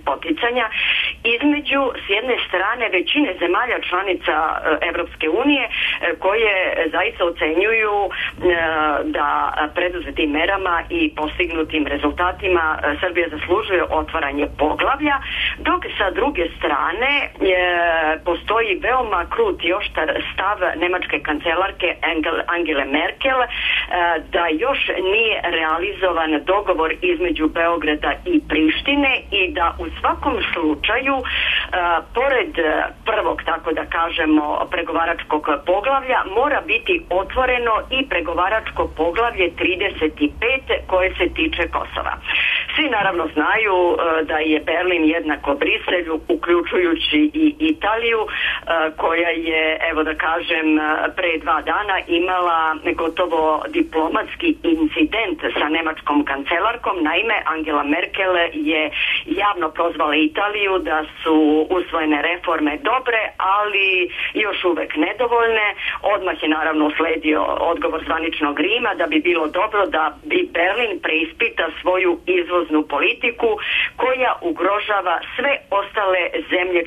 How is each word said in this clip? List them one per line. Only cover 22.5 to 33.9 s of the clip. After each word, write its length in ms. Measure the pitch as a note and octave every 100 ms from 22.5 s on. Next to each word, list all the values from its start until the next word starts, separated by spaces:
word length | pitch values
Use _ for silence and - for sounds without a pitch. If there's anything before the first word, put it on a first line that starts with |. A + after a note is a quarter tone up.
| E3+ E3 C#3+
Merkel, 560 | C3+ C#3 F3+ A3 C4+ C4
e, 40 | A#3+ - - - - F3+ F3 D#3+ D3+
da 140 | F#3 E3+
još 340 | D#3 B3 C#4 - F#3 F#3
nije 280 | G#3 A3+ G3+
realizovan 960 | E3+ E3+ D#3+ D#3+ F#3+ G3 F#3 E3 D#3+ D3+
dogovor 500 | D3 F#3+ G3+ E3 D#3+ D#3
između 460 | F3+ E3+ F3+ D3+ D#3
Beograda 640 | E3+ E3 E3+ D3+ D3+ D3+ C#3+
i 160 | - D#3 -
Prištine 720 | D#3 D#3 - - C#4+ C#4+ B3 -
i 220 | G3+ F#3
da 240 | D#3 E3+ -
u 80 | E3+ -
svakom 360 | B3+ E4 - B3 -
slučaju, 640 | F3+ D#3 D3 G3+ A3+ C4+ C4+
e, 60 | - - - - - F#3 F3 E3 -
pored 400 | - C4+ C4 F3 D#3+ D#3 D#3 - -
prvog, 380 | - G#3+ E3+ -
tako 300 | - D#3+ E3+
da 120 | D#3
kažemo, 840 | D3+